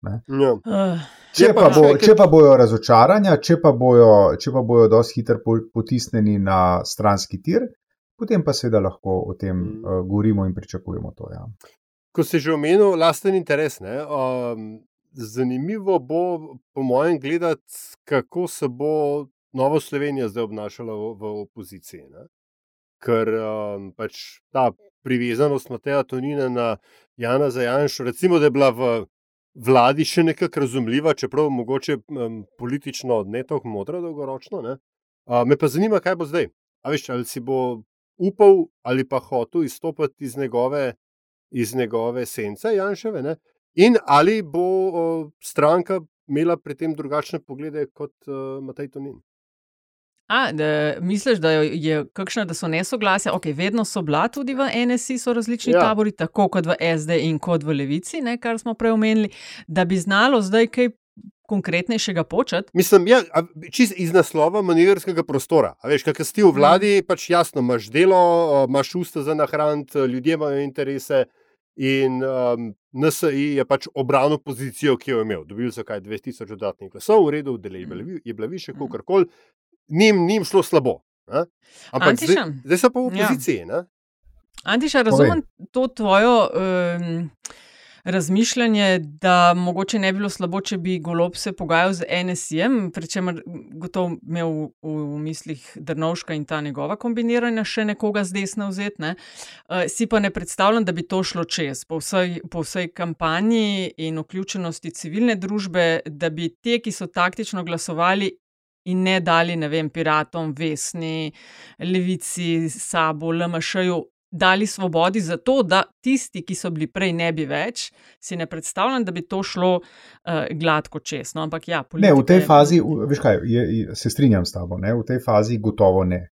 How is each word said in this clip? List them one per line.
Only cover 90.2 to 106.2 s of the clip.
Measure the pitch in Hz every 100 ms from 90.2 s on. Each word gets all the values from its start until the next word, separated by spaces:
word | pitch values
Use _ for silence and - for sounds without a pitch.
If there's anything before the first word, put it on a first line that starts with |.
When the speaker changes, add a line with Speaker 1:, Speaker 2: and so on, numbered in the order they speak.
| 202
Speaker 3:
slabo, | - 180 190
če | 196 196
bi | 175 180
Golob | 160 170 175 175
se | -
pogajal | 185 170 165 185
z | 185 175
N | 175 180
S | 175 -
I-jem, | 160 196 262 202
pri | 165 165
čemer | - 180 165 - 170 -
gotovo | 147 170 190 180 170
imel | - 165 165
v, | 156 156 _
v, | 156 156 147
v | 147
mislih | 151 156 - 147 -
Drnovška | - 151 160 160 170 -
in | 156 147
ta | 156
njegova | 147 139 143 208
kombiniranja | 240 233 233 240 240 226
še | 214 - 214
nekoga | 202 214 208
z | 190
desne | 190 190 208 202
vzeti, | 190 202 202
ne. | 156 180 - - - - _
Eh, | 180 180
si | - 226
pa | 226
ne | 202
predstavljam, | 190 175 - 196 226 196
da |
bi | 170
to | 170 185
šlo | 185 175 165
čez | - 156 -
po | - 165
vsej, | - 190 180 175
po | 170 175
vsej | 156 190 175
kampanji | - 170 160 165 160 214 233 208 196 180 -
in | 160 160
vključenosti | 156 185 190 196 175 160 170
civilne | - 165 180 240 208
družbe, | 185 208 196 175 170 165
da | - 147